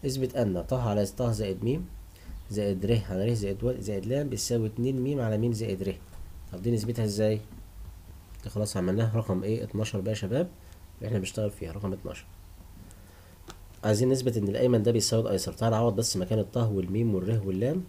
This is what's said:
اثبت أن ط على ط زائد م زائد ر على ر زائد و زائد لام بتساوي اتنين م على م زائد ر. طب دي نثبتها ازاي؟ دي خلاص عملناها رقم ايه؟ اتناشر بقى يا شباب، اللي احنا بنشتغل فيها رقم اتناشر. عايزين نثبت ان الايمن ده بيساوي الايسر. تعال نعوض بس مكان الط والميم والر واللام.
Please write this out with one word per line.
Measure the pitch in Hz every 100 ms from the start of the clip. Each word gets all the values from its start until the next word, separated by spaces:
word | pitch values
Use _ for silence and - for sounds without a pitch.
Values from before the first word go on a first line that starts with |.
| 139
اثبت | 135 127 127
أن | 110 87 -
ط |
على | 127 120 104 101
ط | -
زائد | 120 107 104 95
م | 107 151 180 - - - - - -
زائد | 104 101 95 98
ر | 117 98
على | 92 104
ر |
زائد | 120 101 98
و | 113 127
زائد | 98 101 95
لام | 131 147
بتساوي | 107 - 120 110
اتنين | 110 123 135 127 147
م |
على | 117 107
م | 117
زائد | 113 110 95
ر. | 95 92 - - - - -
طب | 87
دي | 101
نثبتها | 117 107 117
ازاي؟ | 110 101 107 107 107 - - - - - - - - -
دي | -
خلاص | 104 107 98
عملناها | 90 98 113 113
رقم | 110 92
ايه؟ | 98 113
اتناشر | 104 101 104 104
بقى | 95
يا |
شباب، | 107 95 123 180 - - - - -
اللي | 107
احنا | 110
بنشتغل | 95 - 107
فيها | - 82
رقم | 82 104
اتناشر. | 92 - - - - - - - - - - - - - - - - - -
عايزين | 107 104 127
نثبت | 131 127 117
ان | 101
الايمن | 107 123 120
ده | 107
بيساوي | 117 104 113
الايسر. | 113 98 -
تعال | - 113
نعوض | 110 117 101
بس | 113 98
مكان | 90 110
الط | 101 123
والميم | 113 98 87 98 117
والر | 95 92 113 98
واللام. | 92 120 170